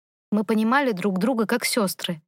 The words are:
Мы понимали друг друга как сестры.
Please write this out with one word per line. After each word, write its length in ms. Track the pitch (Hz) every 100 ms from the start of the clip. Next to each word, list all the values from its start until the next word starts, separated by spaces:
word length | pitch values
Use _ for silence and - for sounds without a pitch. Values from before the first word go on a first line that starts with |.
| _ _ _
Мы 100 | 208
понимали 480 | 214 220 220 269 262
друг 280 | 180 208 185
друга 260 | 226 233 190
как 180 | 240
сестры. 560 | - 247 190 - - 160